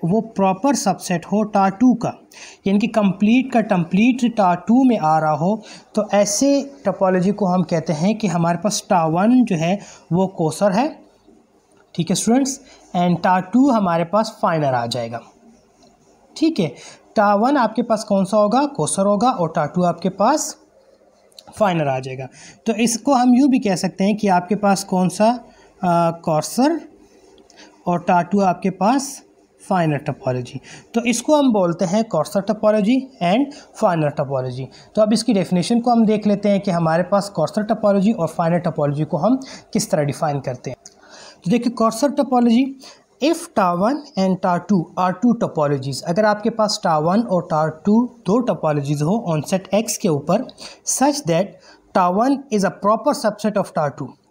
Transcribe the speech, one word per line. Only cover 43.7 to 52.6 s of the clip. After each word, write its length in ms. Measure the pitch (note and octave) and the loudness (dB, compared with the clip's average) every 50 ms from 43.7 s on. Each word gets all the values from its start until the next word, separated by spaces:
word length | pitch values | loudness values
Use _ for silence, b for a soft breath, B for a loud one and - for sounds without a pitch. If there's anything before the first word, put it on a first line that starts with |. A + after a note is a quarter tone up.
| F3 | 0
वन 300 | F3 F#3+ A3 C#4+ D#4 - - - G3 | 0 0 0 -2 -4 -6 -8 -4 -2
and 160 | F#3+ F#3 F#3 F3+ - | 0 0 0 0 0
टा 140 | F#3 F3 F3 | -2 -2 -2
टू 360 | F3 - G#3+ F3+ D#3+ - - - | 0 0 0 0 0 -2 -4 -2
are 140 | F#3 F3+ F3+ | -2 -2 0
two 220 | F3+ - B3 A3+ A#3 - | 0 0 0 2 2 -2
topologies, 580 | D3+ - - D3 C#3+ C#3+ C3+ B2 C#3 C3+ - | -4 -2 -2 -2 0 0 -2 -4 -6 -10 -8
अगर 240 | - E3 F3 F#3+ G#3+ | -6 -4 -2 0 2
आपके 240 | G#3 G#3 G#3 - A#3 | 0 0 0 -2 -4
पास 300 | A3+ A3+ G#3+ G3+ G#3 - - | -2 -2 -2 -2 -2 -2 -2
टा 140 | F#3 D#3+ D3+ | 0 0 0
वन 240 | D3+ E3 F#3 A3 | 0 0 0 0
और 200 | A#3 A#3 F#3+ F3 | 0 0 -2 -4
टा 260 | E3+ - E3 D3+ D#3 D#3+ | -2 -2 -2 -2 -2 -2
टू 420 | D#3 - - G3+ G#3 A3+ B3 A#3+ - - - | -4 -4 -2 0 2 2 2 -2 -4 -8 -4
दो 140 | - F#3+ B3+ | 0 0 0
टोपोलॉजीज 600 | B3 B3 F#3 D3+ - D#3 D3+ D3 C#3 C#3 D3+ C#3+ | 0 -2 -4 -2 -2 -2 -2 -2 -2 -4 -4 -2
हो 240 | D3+ D#3 G3+ A#3 - F3 | -2 -2 -2 -2 -2 -2
on 240 | D#3+ D3+ - - G3 | -4 -4 -4 -2 -4
set 300 | F#3 F#3 - - - - | -4 -4 -2 -2 -2 -2
X 140 | - - - | -2 -6 -4
के 120 | - G3 | -2 -2
ऊपर, 380 | D#3 C#3 C#3+ - F3 A3+ B3+ - B B B B B B B | -2 0 0 0 -2 -2 -2 -4 B B B B B B B
such 300 | B - - B3+ D4 D4 | B -2 0 2 0 0
that 300 | D4 D4 - E3 E3 G3 G3+ - - b b b b b b - | 0 -2 0 0 0 0 -4 -8 -20 b b b b b b 0
टा 160 | - F3+ F3+ | 2 2 2
वन 280 | F3+ G3+ A#3 C4+ C#4+ B3+ - - A3 | 2 2 2 0 0 -2 -4 -4 -2
is 80 | G#3 | -2